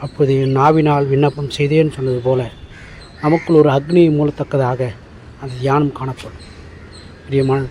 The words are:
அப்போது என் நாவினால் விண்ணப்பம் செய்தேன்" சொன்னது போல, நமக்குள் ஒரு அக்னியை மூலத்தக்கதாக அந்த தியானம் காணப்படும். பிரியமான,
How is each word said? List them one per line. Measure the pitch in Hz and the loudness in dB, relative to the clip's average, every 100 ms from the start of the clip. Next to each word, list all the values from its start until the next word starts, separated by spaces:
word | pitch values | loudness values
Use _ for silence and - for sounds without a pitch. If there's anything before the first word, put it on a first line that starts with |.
அப்போது | 143 - 139 135 | -8 -2 0 0
என் | 135 135 | 0 2
நாவினால் | 147 160 151 143 139 | 4 4 2 2 0
விண்ணப்பம் | 139 143 147 139 | 2 0 -2 -8
செய்தேன்" | - 143 156 156 | -4 0 2 2
சொன்னது | 135 131 123 | -2 -4 -2
போல, | 123 131 113 - - - - - - - | -2 -2 -4 -12 -20 -20 -20 -20 -20 -4
நமக்குள் | 151 160 - 160 | 0 0 2 4
ஒரு | 151 | 4
அக்னியை | 135 147 175 165 | 2 2 4 4
மூலத்தக்கதாக | 147 147 - 143 143 127 127 123 - - - - - | 2 -2 -4 -4 -2 -2 -2 -6 -10 -20 -20 -20 -16
அந்த | 135 123 | -14 -6
தியானம் | 135 143 147 | 0 0 0
காணப்படும். | - 135 127 - - - - - - - - - - | -4 -10 -10 -14 -18 -20 -20 -20 -20 -20 -20 -20 -20
பிரியமான, | - 135 135 139 131 | -4 -2 0 0 -4